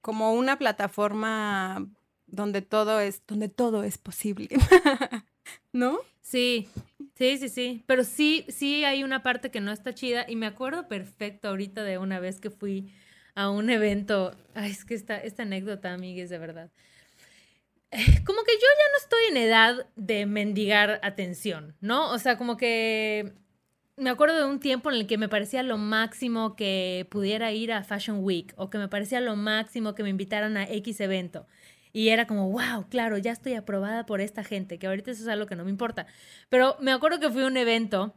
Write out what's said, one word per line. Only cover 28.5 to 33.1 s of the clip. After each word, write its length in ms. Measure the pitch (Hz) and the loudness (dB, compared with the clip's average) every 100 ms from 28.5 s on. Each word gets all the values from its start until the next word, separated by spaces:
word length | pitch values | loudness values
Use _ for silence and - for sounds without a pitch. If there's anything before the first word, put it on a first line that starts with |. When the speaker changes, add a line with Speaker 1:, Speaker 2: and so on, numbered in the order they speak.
| - | -10
Speaker 2:
o 120 | 190 | -8
que 80 | 214 | -6
me 100 | 196 | -4
parecía 320 | 208 202 254 | -4 -2 -2
lo 160 | 247 208 | -2 -2
máximo 580 | 208 214 220 240 214 | 0 -2 -2 -4 -6
que 80 | 202 | -4
me 60 | 208 | -4
invitaran 460 | 190 196 214 214 214 | -2 -2 -2 -2 -2
a 80 | |
X 360 | 196 214 214 208 | -4 -6 -6 -4
evento. 460 | 196 190 180 170 - _ - _ _ | -2 -2 -4 -12 -18 _ -20 _ _
Y 160 | 220 220 | 0 4
era 180 | 226 226 | 4 2
como, 240 | 208 190 | 0 0
"Wow, 380 | 220 247 240 - | 0 -2 -4 -4
claro, 280 | 247 226 | -2 0